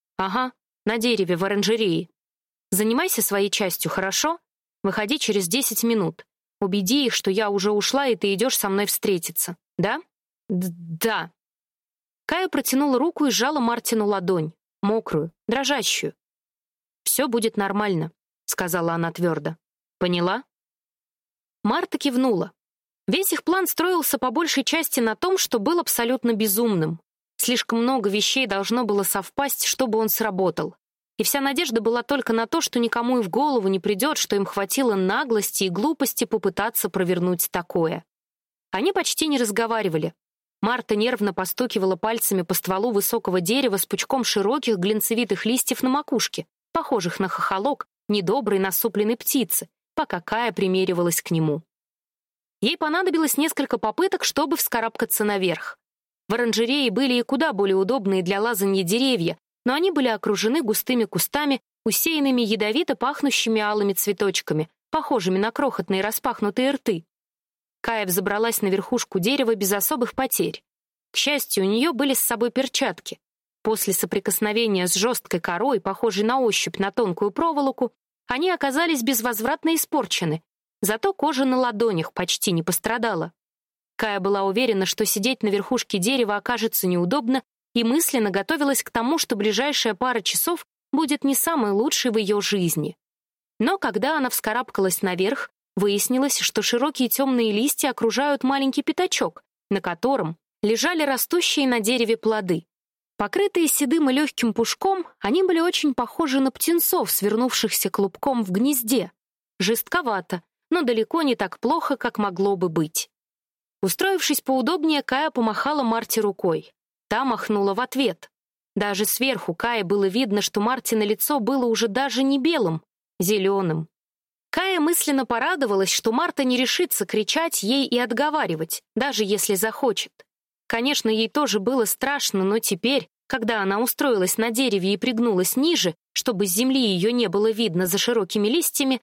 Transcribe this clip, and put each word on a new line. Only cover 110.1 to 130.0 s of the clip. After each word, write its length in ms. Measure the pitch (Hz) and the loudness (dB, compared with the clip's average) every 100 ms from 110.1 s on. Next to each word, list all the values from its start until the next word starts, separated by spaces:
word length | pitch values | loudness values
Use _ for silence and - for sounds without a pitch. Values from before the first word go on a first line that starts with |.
| 196 - 180 - _ - | -2 -2 -8 -8 _ -2
но 120 | 349 | 0
далеко 400 | 254 226 220 330 | 2 0 0 0
не 120 | 294 | 2
так 240 | 233 190 - | 0 -2 -2
плохо, 380 | 233 330 - 277 | 0 0 0 -2
как 220 | 240 - | -2 -2
могло 360 | 202 175 196 196 | -2 0 0 0
бы 120 | 180 | 0
быть. 420 | 165 156 - - _ _ _ _ _ _ _ | 0 -2 -4 -10 _ _ _ _ _ _ _
Устроившись 580 | 190 - 381 370 - 285 | -4 0 0 0 0 -2
поудобнее, 640 | - 262 247 349 320 294 | 0 0 0 0 0 0
Кая 280 | - 262 311 | 0 -2 0
помахала 520 | 254 226 202 277 302 | 0 0 0 0 0
Марте 380 | 233 226 226 226 | 0 0 -2 0
рукой. 520 | 208 185 180 156 - _ _ _ - | 0 0 0 0 -4 _ _ _ -4
Та 160 | 214 | 0
махнула 500 | 269 214 - 208 196 | 0 -2 0 2 2
в 60 | 196 | 0
ответ. 500 | 254 254 247 165 - _ _ _ _ - | -2 0 0 -2 -12 _ _ _ _ -2
Даже 280 | 202 190 | 0 0
сверху 480 | 214 - 262 226 - | -2 0 0 0 -4
Кае 300 | 165 233 233 | -2 -2 0
было 240 | 175 202 196 | 0 2 2
видно, 340 | 208 247 202 | 2 0 0
что 200 | 190 208 | 0 0
Мартино 420 | 220 262 - 220 | 0 -2 0 0
лицо 380 | 208 214 - 294 | 2 0 0 0
было 260 | 208 269 240 | 0 2 2
уже 220 | 214 226 | 2 0
даже 340 | 196 269 233 | 0 0 0
не 160 | 269 277 | 2 2
белым, 440 | 277 330 185 160 - _ _ - | 2 2 0 -2 -8 _ _ -4
зелёным. 680 | 180 214 190 196 180 160 160 _ _ _ _ _ _ | 0 2 2 2 0 -2 -6 _ _ _ _ _ _
Кая 280 | - 381 359 | -2 0 2
мысленно 480 | 302 339 - 269 262 | 2 2 0 0 0
порадовалась, 640 | 233 285 359 247 196 190 | 0 0 0 0 2 0
что 220 | - 226 | 0 0
Марта 320 | 240 339 - | 0 0 0
не 120 | 262 247 | 0 2
решится 480 | 254 - 349 - | 0 0 -2 -2
кричать 600 | 196 214 208 302 330 - | -2 -2 0 0 -2 -2
ей 220 | 196 277 262 | 0 0 0
и 120 | 240 | 0
отговаривать, 840 | 247 240 302 302 208 160 160 - - | 0 -2 -2 0 -2 -4 -6 -10 -8
даже 300 | - 269 214 | -4 -2 -2
если 320 | 202 202 - 190 | 0 0 0 0
захочет. 560 | 220 - 254 - | -2 0 0 0